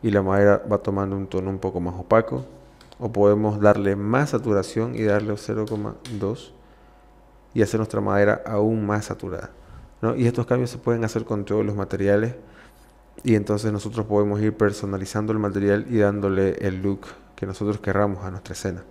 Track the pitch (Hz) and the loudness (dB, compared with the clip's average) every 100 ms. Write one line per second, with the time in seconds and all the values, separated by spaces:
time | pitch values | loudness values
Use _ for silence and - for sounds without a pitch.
0 | 117 101 95 98 101 101 - 101 - 98 | 2 2 2 4 6 6 2 -2 0 -2
1 | 98 98 95 95 92 95 95 92 87 90 | -2 -4 -4 -4 -4 -4 -4 -4 -6 -8
2 | 92 110 113 127 131 - - - - - | 2 2 2 -6 -8 -18 -20 -20 -20 -10
3 | 120 113 101 104 107 104 104 104 98 101 | -6 4 4 6 2 4 4 4 2 0
4 | 101 123 147 123 117 101 92 - 117 117 | 0 0 0 -2 0 0 0 -4 -4 -2
5 | 110 104 107 104 - 107 107 107 107 110 | 0 2 0 -6 -4 -4 -4 -4 -6 -10
6 | - 110 98 117 - - - - - - | -12 -6 -4 -4 -10 -20 -20 -20 -20 -20
7 | - - - _ _ 110 104 110 107 104 | -20 -20 -20 _ _ 0 2 2 -2 -2
8 | 101 101 101 104 - 107 107 113 104 104 | 0 4 4 2 -2 0 2 0 0 -2
9 | 104 101 92 87 - - - - - - | -4 -8 -8 -10 -12 -18 -20 -20 -20 -6
10 | 113 117 120 120 117 123 123 - - 117 | -4 2 2 0 0 0 0 -4 -2 0
11 | 113 113 - 104 101 104 104 104 98 95 | 0 -4 -4 -6 -2 0 0 -2 -4 -2
12 | 98 101 113 120 - - - - - _ | 2 2 2 -4 -18 -20 -20 -20 -20 _
13 | _ - 127 110 101 104 110 104 104 113 | _ -8 2 2 4 -2 0 -2 -4 -6
14 | 107 104 104 101 107 107 104 101 101 98 | 0 2 2 2 0 2 0 0 -6 -6
15 | 95 107 107 110 104 98 101 101 120 117 | -4 -4 -2 0 0 0 2 2 2 2
16 | 101 101 98 95 95 - 98 92 98 98 | 2 2 0 2 0 0 -4 -2 -2 -4
17 | - - - - 95 95 104 104 - 98 | -8 -20 -20 -10 -8 -4 -4 -2 -2 0
18 | 104 92 92 92 - 90 98 90 - | 0 -2 -8 -10 -12 -8 -6 -6 -12